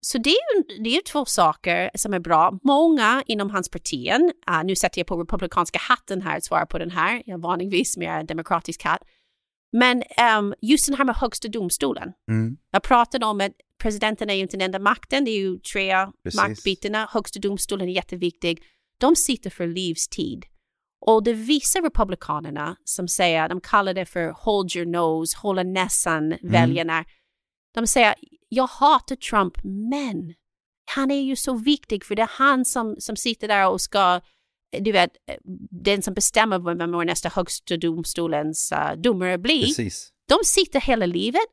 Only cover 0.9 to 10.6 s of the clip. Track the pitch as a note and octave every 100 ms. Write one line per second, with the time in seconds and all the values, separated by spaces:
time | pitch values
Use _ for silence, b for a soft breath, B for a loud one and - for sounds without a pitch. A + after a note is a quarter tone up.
0.9 | - - D4 C4 - E3+ D3+ - F3 F#3
1.9 | - - F#3+ E3 E3 F3 F#3 C4+ C#4 E4
2.9 | D4+ A3 B3+ C4+ G#3+ G3 G3+ F3+ E3+ -
3.9 | C#3 B2+ A3 F4 - - E3+ E3+ F#3+ F#3
4.9 | - F3 F3 E3+ - F3 - E3+ E3+ -
5.9 | D3+ - F#3+ F#3 D3+ - E3 E3 E3+ E3+
6.9 | F3+ E3+ A#3+ - F3 E3+ F3 F#3+ F3+ -
7.9 | - E3+ E3 D#3 D#3+ D#3+ E3+ - E3 -
8.9 | F3+ _ _ _ _ _ _ _ A3+ B3
9.9 | B3 - - A#3 G#3+ G3+ -